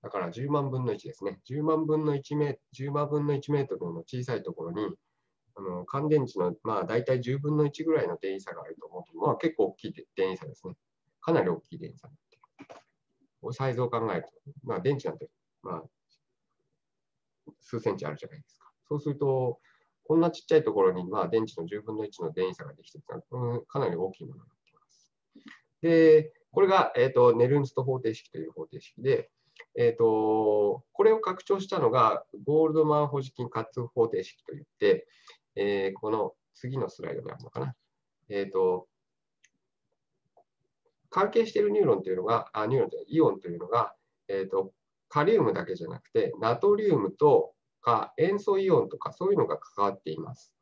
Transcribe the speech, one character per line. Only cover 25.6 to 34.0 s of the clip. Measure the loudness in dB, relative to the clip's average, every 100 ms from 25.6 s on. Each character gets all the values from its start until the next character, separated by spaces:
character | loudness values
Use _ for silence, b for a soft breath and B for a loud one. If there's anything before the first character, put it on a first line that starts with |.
| B _
で、 | 4 8 10 10 6 _ _
こ | 2
れ | 6
が、 | 6 4 2
え | 2
ー |
と、 | 6 6 6
ネ | 4
ル | 4
ン | 0
ス |
ト | -4
方 | -2
程 | -2 -2
式 | -6 -12
と | -12
い | -12
う |
方 | -12
程 | -14 -14
式 | -20 -6
で、 | 0 0 -2 _ B B B 0
え | 0
ー | 4
と、 | 4 4 2 2 4 4 2 0 _
こ | 2
れ | 4
を | 4
拡 | 0 -6
張 | -4 -4
し | -2
た | 0
の | 2
が | 4 4 2 -6 -10 0
ゴ | 2 4
ー |
ル |
ド | 2 2
マ | 2
ン・ | 2
ホ | -2
ジ | -8
キ | -10
ン・ | -8
カ | -6
ッ | -8
ツ | -8
方 | -8 0